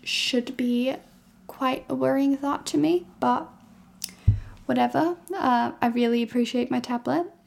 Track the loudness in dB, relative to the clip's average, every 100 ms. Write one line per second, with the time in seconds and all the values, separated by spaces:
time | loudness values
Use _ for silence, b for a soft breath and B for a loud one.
0 | -6 -4 0 0 -2 -2 0 0 0 -4
1 | -12 -20 _ -20 -20 -6 -4 -4 -4 -2
2 | 2 2 2 2 0 -4 -2 0 2 2
3 | -2 -2 0 0 -2 -16 -20 -20 -20 -14
4 | -14 B B B B B -2 2 2 2
5 | 0 -2 -6 -4 2 2 0 0 -2 2
6 | 2 2 0 0 0 -2 -2 -2 -2 -4
7 | -2 -2 -2 -8